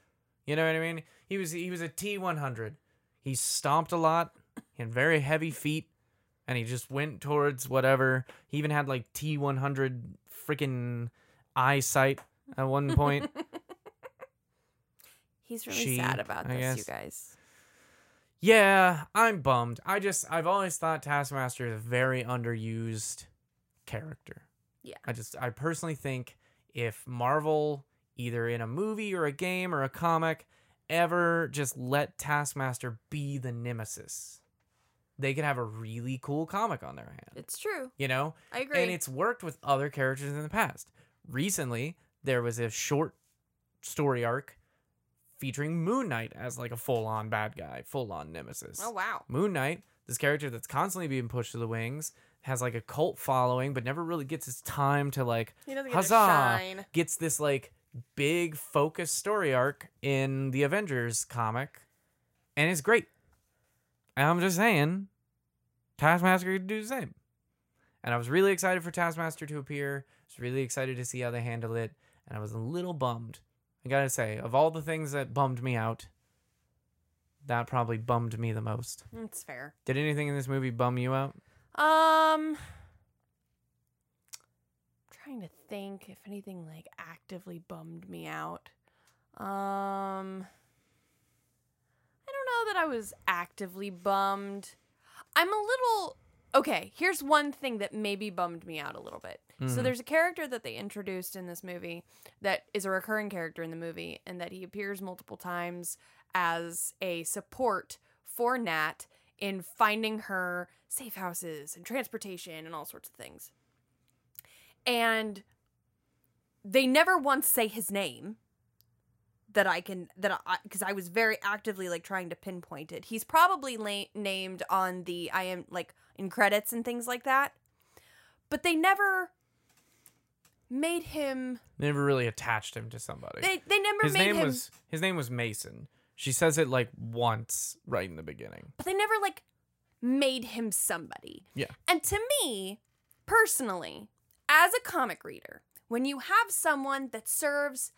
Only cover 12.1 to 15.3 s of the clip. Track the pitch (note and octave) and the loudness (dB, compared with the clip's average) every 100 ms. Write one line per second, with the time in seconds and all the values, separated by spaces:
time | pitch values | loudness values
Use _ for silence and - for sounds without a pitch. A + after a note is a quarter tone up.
12.1 | C3+ - _ - - C3 C3+ C#3 D3 C#3+ | 2 -6 _ -10 -2 0 2 4 4 4
13.1 | C#3+ D3 C#4+ - - - - - - B4+ | 4 -2 -6 -10 -12 -16 -20 -20 -20 -20
14.1 | - C5 _ _ _ _ _ _ _ - | -18 -20 _ _ _ _ _ _ _ -20
15.1 | _ _ | _ _